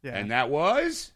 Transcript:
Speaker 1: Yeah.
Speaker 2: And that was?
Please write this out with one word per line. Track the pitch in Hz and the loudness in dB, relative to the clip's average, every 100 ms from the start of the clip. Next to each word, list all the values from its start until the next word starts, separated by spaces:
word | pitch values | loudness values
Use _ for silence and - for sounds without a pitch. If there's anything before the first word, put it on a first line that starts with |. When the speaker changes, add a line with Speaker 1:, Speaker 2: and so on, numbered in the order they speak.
Speaker 1:
Yeah. | - 95 | -8 -8
Speaker 2:
And | 104 | -2
that | 120 123 | 0 2
was? | 143 175 254 339 320 - | 2 4 2 0 -4 -12